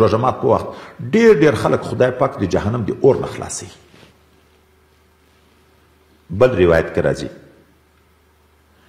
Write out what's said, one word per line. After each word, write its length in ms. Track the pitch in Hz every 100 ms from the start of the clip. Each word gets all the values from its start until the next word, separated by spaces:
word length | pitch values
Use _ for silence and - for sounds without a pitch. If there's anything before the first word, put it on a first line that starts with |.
روژه 180 | 110 110
مات 120 | 127 -
په 60 | 120
وخت 200 | 98 - - - - 117
ډېر 200 | 214 226 190
ډېر 140 | 151
خلک 280 | 107 160 139
خدای 280 | - 113 127
پاک 280 | 127 139 -
د 40 |
جهنم 380 | 95 90 92 120
د 60 | 95 -
اور 140 | - -
نه 100 | -
خلاصوي. 460 | - - - - - _ _ - _ _ _ _ _ _ _ _ _ _ _ _ _ _ _ _ _ _ _ _ _ _
بل 200 | 92 120 92
روایت 360 | 87 82 78
کې 60 | - 73
راځي 220 | 67 69 - - _ _ _ _ _ _ _ _ _ _ _ _ _